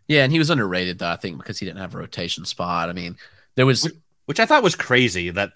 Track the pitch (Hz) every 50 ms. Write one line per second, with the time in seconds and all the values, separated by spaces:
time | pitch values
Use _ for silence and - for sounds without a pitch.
0 | _ - 151 143 135 131 165 160 151 160 165 127 104 92 90 92 90 90 87 -
1 | 90 85 85 - - 92 78 69 - - 101 - 98 90 80 98 95 87 87 90
2 | 85 - - 95 87 87 - - 90 - - - 87 90 87 85 85 87 87 90
3 | 87 87 85 - - - _ _ _ _ _ 127 127 135 123 - 156 160 - -
4 | _ _ _ _ _ - - - 226 226 302 285 220 170 - - - - 123 127
5 | 123 107 90 90 87 87 85 98 101 98 -